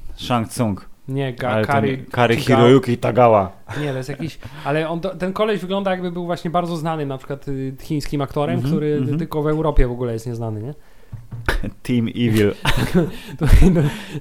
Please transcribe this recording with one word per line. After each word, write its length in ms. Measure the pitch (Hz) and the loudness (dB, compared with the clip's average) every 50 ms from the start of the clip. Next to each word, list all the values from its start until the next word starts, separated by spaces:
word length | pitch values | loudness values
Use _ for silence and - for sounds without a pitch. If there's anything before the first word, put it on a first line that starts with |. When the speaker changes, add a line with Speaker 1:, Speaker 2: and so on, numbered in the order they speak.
| - - - | -10 -10 -10
Speaker 1:
Shang 340 | - - - 127 117 107 87 | -10 -4 -2 -2 -2 -2 -4
Tsung. 400 | - 123 123 107 95 92 - - - - - - | -4 -4 -2 -2 -4 -6 -8 -16 -20 -18 -12 -8
Speaker 2:
Nie, 260 | 135 139 139 131 120 | -6 -6 -4 -6 -6
Ga-, 120 | 120 127 | -6 -4
Speaker 1:
Ale 200 | 123 123 110 107 | -2 -2 -2 0
to 60 | 147 143 | 0 0
Speaker 2:
Kari 180 | 139 139 139 | 0 0 0
Speaker 1:
nie, 60 | 131 131 - | -2 -4 -8
Kari 320 | - - 120 120 117 117 | -8 -2 0 2 2 2
Speaker 2:
Chigao. 200 | 123 139 - 123 127 | 2 2 2 4 6
Speaker 1:
Hiroyuki 400 | 120 120 135 135 - 117 120 - | 8 8 8 6 6 2 -2 -2
Tagawa. 540 | - 120 113 123 123 117 110 101 95 95 - - - - - 147 | -2 0 4 6 6 6 6 6 4 2 -4 -12 -16 -10 -8 -6
Speaker 2:
Nie, 100 | 151 143 | -4 -4
to 60 | 131 | -6
jest 120 | 131 127 131 | -6 -8 -8
jakiś, 300 | 143 - 165 147 - - - - 139 147 - | -8 -8 -8 -10 -10 -12 -16 -16 -16 -10 -4
ale 240 | 139 147 156 160 156 | -2 -2 0 0 -2
on 120 | 170 170 | -4 -4
do-, 140 | 160 190 185 | -4 -6 -6
ten 160 | 165 180 190 190 | -4 -4 -4 -2
koleś 280 | 214 220 220 208 175 | 0 0 0 0 -2
wygląda, 300 | 185 180 196 196 202 196 | -2 -4 -4 -2 0 -2
jakby 220 | 185 180 180 180 170 | -2 -2 -4 -6 -6
był 120 | 180 175 | -6 -6
właśnie 240 | 170 175 165 - 175 | -4 -6 -4 -4 -2
bardzo 260 | 156 175 175 170 175 | -2 -2 -2 -2 -4
znanym 320 | 160 147 165 160 156 147 139 | -4 -4 -4 -4 -4 -4 -6
na 100 | 135 131 | -6 -8
przykład, 300 | - - 143 135 - 143 | -8 -10 -12 -10 -8 -8
y, 260 | 135 135 135 135 135 - - | -6 -6 -6 -6 -8 -10 -8
chińskim 380 | - 160 147 - - 151 143 139 | -4 -4 -4 -2 -2 -2 -2 -2
aktorem, 320 | - - 151 143 151 - | -2 -2 -2 -2 0 -2
Speaker 1:
Mhm, 160 | - 120 139 160 | -2 0 0 0
Speaker 2:
który 200 | 151 151 151 147 | 0 0 0 0
Speaker 1:
mhm. 220 | 147 131 123 139 156 | 0 -2 -2 -2 -4
Speaker 2:
tylko 240 | 160 151 156 156 156 | -4 -4 -4 -2 -2
w 40 | 151 | 0
Europie 380 | 151 156 156 151 147 156 135 | 0 0 0 2 4 4 4
w 60 | 120 123 | 4 2
ogóle 200 | 120 127 120 113 | -2 -4 -4 -4
jest 140 | 110 - | -6 -6
nieznany, 360 | 127 117 113 117 110 107 107 107 | -8 -8 -6 -6 -6 -6 -6 -8
nie? 120 | 135 147 - - - - - - - - - - - | -10 -12 -14 -18 -20 -20 -20 -20 -18 -18 -18 -16 -16
Speaker 1:
<laughs> 540 | - - - - - - - 104 - - - | -16 -6 -2 -2 -2 0 -2 -4 -8 -10 -6
Team 260 | - 127 120 113 110 | -2 0 0 0 -2
Evil. 460 | - 110 120 117 107 107 104 101 - | -2 -2 0 2 4 4 4 2 0
Speaker 2:
<laughs> 840 | - - 135 - 120 123 - - 180 160 - - - - - 143 - | 0 0 0 2 2 0 2 2 0 0 0 -4 -10 -14 -16 -8 -2
To, 80 | 156 | 6
to 340 | 135 - - 156 190 170 170 147 147 - - - - - 147 | 8 8 10 10 8 6 4 2 0 -2 -6 -12 -12 -12 -6